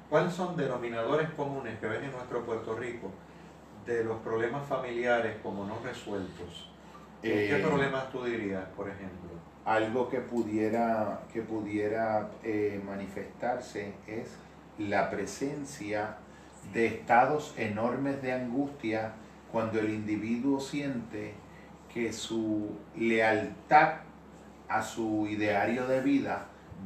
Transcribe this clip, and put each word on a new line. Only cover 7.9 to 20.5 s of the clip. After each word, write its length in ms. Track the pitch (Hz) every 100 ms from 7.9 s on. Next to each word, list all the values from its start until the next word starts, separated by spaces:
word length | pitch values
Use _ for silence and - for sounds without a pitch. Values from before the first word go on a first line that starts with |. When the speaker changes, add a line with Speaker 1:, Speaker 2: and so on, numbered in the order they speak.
| - -
Speaker 1:
tú 120 | 127
dirías, 400 | 120 110 101 95 87 -
por 120 | 98
ejemplo? 400 | 95 95 90 87 85 - - 107
Speaker 2:
Algo 440 | - 113 123 120
que 100 | 127
pudiera, 1000 | - 117 104 107 107 113 117 110 104 - -
que 100 | 113
pudiera, 880 | 110 113 101 104 104 110 113 107 - -
eh, 380 | 113 107 104 98 98
manifestarse 1080 | 98 95 101 90 - 120 - - 104 101 90 -
es 280 | 110 - - - - - -
la 300 | 104 101 98
presencia 1040 | 101 95 - 139 147 139 - 104 107 107 - - - - - 98
de 140 | 107 113
estados 680 | - - 147 135 151 - -
enormes 640 | 110 104 117 135 139 127
de 100 | 131
angustia 800 | 127 123 131 143 - 110 110 110 - - - -
cuando 280 | 113 110 110
el 100 | 107
individuo 680 | 107 104 104 110 120 139